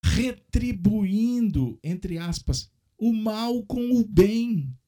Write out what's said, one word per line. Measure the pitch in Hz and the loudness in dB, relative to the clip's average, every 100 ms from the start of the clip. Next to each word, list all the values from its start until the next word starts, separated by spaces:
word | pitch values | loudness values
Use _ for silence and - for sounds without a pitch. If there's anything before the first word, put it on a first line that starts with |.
retribuindo, | - 175 247 247 _ - 247 196 180 214 190 202 233 240 226 151 127 - | 2 2 0 -4 _ -2 -2 2 2 2 0 2 0 2 0 0 -2 -4
entre | 151 185 185 165 | -8 -6 -6 -6
aspas, | 170 165 - 135 - _ _ _ | -6 -6 -4 -4 -6 _ _ _
o | 220 | -2
mal | 226 220 214 233 247 | 0 -2 -2 -2 -4
com | 208 247 240 | -4 -4 0
o | 247 | 2
bem. | 214 190 196 226 240 208 135 127 | 4 4 4 4 0 -2 -4 -10